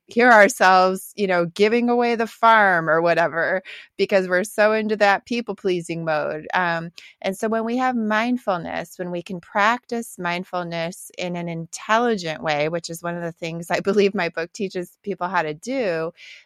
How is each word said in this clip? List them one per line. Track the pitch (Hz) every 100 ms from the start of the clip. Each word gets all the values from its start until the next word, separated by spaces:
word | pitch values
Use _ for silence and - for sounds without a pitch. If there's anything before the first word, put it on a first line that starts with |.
| -
hear | 233 247
ourselves, | 220 202 - 185 185 185 190 -
you | - 196
know, | 180 170
giving | 180 208 240 240
away | 240 240 226
the | 226
farm | - 226 220 196 175 160
or | 160
whatever, | 170 165 165 160 147 185 - - - -
because | 196 196 185
we're | 180
so | 208 - 214
into | 220 214 214
that | 202 196
people-pleasing | - 240 233 196 196 180 165 165
mode. | 160 151 147 156 156
Um, | 185 175 170 165 - - -
and | 190 185
so | 226
when | 226
we | 226 247
have | 262
mindfulness, | 247 214 214 240 247 - 175 165 165 165 -
when | 180
we | 175
can | 170 180
practice | - 208 208 240 - 233 233 -
mindfulness | 175 175 185 180 170 170 165 - - -
in | 180 175
an | 170
intelligent | 165 160 - - 220 240 214 165 151
way, | 160 147 151
which | 170 165
is | 165
one | 175
of | 175
the | 170
things | - 165 170 170
I | 175
believe | 185 208 196
my | 196 170
book | 165 170
teaches | - 190 185 175 _
people | 202 180 180
how | 185
to | 156
do, | 151 240 269 208 165 160 - - -